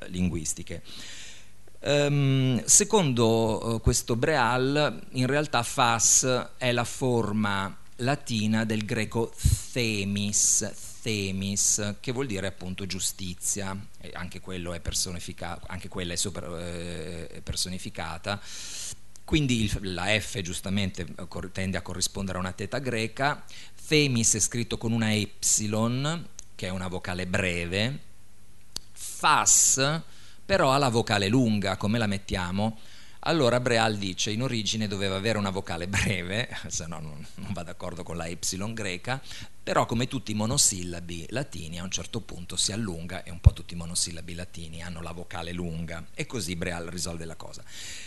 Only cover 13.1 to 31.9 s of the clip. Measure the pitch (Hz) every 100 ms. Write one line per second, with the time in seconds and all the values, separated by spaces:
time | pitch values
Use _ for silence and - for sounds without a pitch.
13.1 | - 90 90 - 101 98 98 - - 87
14.1 | 80 87 92 - 92 85 85 85 85 -
15.1 | 87 - - 85 82 - 90 92 95 87
16.1 | 87 101 80 71 85 87 85 87 85 80
17.1 | 85 76 - - - 90 92 - - 80
18.1 | 80 101 101 - - - - - - -
19.1 | - - 160 139 120 104 - 95 87 95
20.1 | 107 - 110 87 87 95 101 95 92 76
21.1 | - 90 85 90 95 95 92 92 90 -
22.1 | 101 95 90 92 - 98 127 135 113 110
23.1 | - 139 - - - - - - 151 143
24.1 | 117 107 107 - 120 110 113 113 117 110
25.1 | 107 98 - - - 107 107 117 127 147
26.1 | 170 - - - - 92 92 92 90 -
27.1 | 90 90 95 92 85 85 95 120 151 -
28.1 | - - - - - - - - - -
29.1 | - 165 135 104 - - 135 139 160 -
30.1 | - - - - 196 143 139 135 113 107
31.1 | 104 98 131 117 104 95 92 104